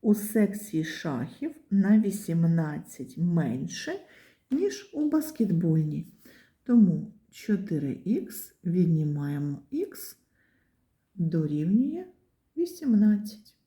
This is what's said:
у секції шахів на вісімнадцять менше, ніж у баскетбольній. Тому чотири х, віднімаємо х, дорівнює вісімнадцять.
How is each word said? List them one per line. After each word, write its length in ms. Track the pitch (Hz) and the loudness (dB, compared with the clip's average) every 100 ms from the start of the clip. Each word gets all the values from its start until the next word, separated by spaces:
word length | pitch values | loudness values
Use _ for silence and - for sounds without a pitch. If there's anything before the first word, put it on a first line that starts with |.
у 140 | 226 | 2
секції 680 | 202 - 226 202 - - 160 | 2 2 2 2 0 -6 -6
шахів 680 | 156 - 165 127 131 - 302 - _ | -4 -6 -6 -4 -6 -8 -10 -10 _
на 300 | 196 196 214 | 2 6 6
вісімнадцять 1160 | 202 185 - 165 165 165 156 151 - - 127 - | 4 -4 -2 2 2 2 0 -6 -12 -14 -12 -4
менше, 800 | 175 170 139 123 170 - - 381 - - - _ _ | 0 2 0 -2 -6 -8 -8 -10 -12 -20 -20 _ _
ніж 400 | 269 403 - - | -2 -2 -4 -10
у 160 | - 302 | -4 0
баскетбольній. 1040 | 311 302 - 208 170 170 160 156 151 - - - - _ _ | 0 -2 -2 0 2 2 2 2 -4 -10 -18 -20 -20 _ _
Тому 500 | - 240 190 156 - - _ | 4 6 8 4 -4 -16 _
чотири 920 | - - 202 196 160 139 - 180 277 - | -16 -2 -2 0 -4 -4 -6 -2 -2 -4
х, 280 | - - _ | -14 -16 _
віднімаємо 1000 | 180 175 170 160 151 147 143 143 143 143 - | -2 2 4 4 0 -2 -4 -4 -4 -6 -8
х, 440 | 294 415 - - - _ _ _ _ _ _ _ _ _ | -8 -6 -10 -18 -18 _ _ _ _ _ _ _ _ _
дорівнює 920 | - 165 165 151 147 160 214 285 330 370 _ _ _ _ 302 | -6 -2 -2 -2 -2 0 2 0 -4 -12 _ _ _ _ -6
вісімнадцять. 1000 | 349 - 294 214 214 208 214 - - _ | -6 -4 0 4 4 2 -2 -14 -20 _